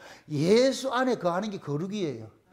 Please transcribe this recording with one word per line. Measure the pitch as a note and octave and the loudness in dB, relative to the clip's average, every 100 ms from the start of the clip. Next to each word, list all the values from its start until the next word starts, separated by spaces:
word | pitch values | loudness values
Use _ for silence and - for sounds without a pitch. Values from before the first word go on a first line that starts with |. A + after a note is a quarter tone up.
| - - - | -20 -20 -6
예수 | D3 E3 A3+ C4+ C4+ C4 | 0 4 6 4 2 -2
안에 | B3 B3+ G#3+ | 0 0 0
거하는 | F3 F3 G#3+ | 0 -2 -4
게 | G3 | -6
거룩이에요. | D3 C#3+ F#3+ G#3 D#3+ A2+ G#2+ - _ | -6 -4 -4 -4 -4 -6 -12 -20 _